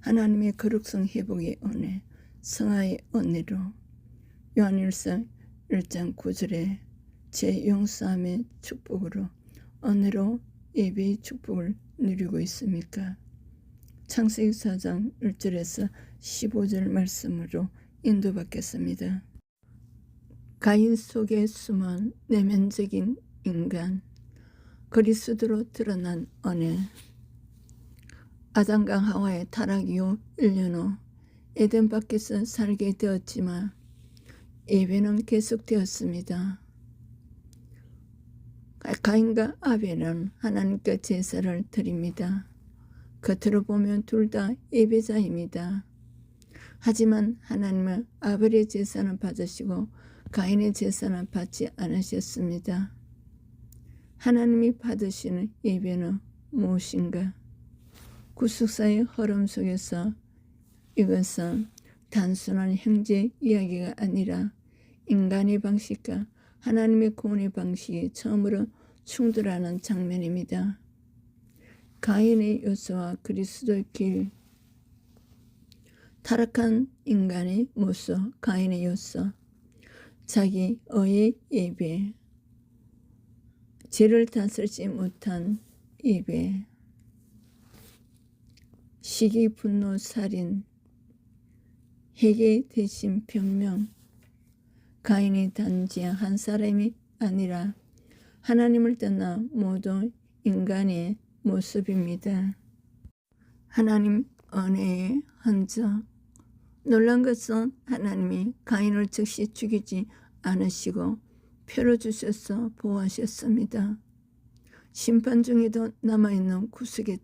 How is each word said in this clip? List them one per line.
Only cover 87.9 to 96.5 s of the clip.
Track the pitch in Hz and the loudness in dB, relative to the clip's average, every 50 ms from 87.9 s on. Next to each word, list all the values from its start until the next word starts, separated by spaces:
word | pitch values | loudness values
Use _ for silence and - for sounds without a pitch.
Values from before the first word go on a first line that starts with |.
| - _ _ _ _ _ _ _ _ _ _ - - _ - _ - - - - _ _ | -20 _ _ _ _ _ _ _ _ _ _ -20 -20 _ -20 _ -20 -20 -20 -20 _ _
시기, | - - - - 226 214 208 226 226 220 | -14 -10 0 2 2 4 4 4 2 2
분노, | 220 - - 214 202 202 202 196 190 | 2 -2 -4 -2 0 0 0 0 -2
살인. | 190 - - - 233 208 196 208 180 180 170 196 196 202 _ _ _ _ _ _ _ _ _ _ _ _ _ _ - _ _ _ - _ _ - _ _ _ _ _ _ _ _ - | -4 -6 -6 -6 -4 -4 -2 -4 -4 -4 -4 -4 -6 -6 _ _ _ _ _ _ _ _ _ _ _ _ _ _ -20 _ _ _ -20 _ _ -20 _ _ _ _ _ _ _ _ 4
회개, | - 214 214 226 226 220 214 233 269 - | 6 6 6 6 6 6 6 4 2 0
대신, | - 233 208 196 - - - 202 185 208 214 | -2 -2 -2 -2 -4 -4 -4 -2 -2 -2 -4
변명. | - - 214 190 196 196 196 202 196 180 196 208 214 - _ - _ _ - _ _ _ _ _ _ _ _ _ _ _ _ _ _ - _ | -4 -4 -2 0 0 0 0 0 0 0 -2 -2 -4 -6 _ -20 _ _ -20 _ _ _ _ _ _ _ _ _ _ _ _ _ _ -20 _
가인이 | _ - 214 196 202 196 196 196 190 190 - | _ 0 2 2 4 2 2 2 0 -2 -2
단지 | - 208 196 185 185 185 190 - 185 | -4 -2 -2 -2 -2 -2 -4 -4 -6
한 | 175 180 190 190 208 196 196 | -4 -4 -4 -4 -2 -2 -4
사람이 | 214 - - | -4 -2 -2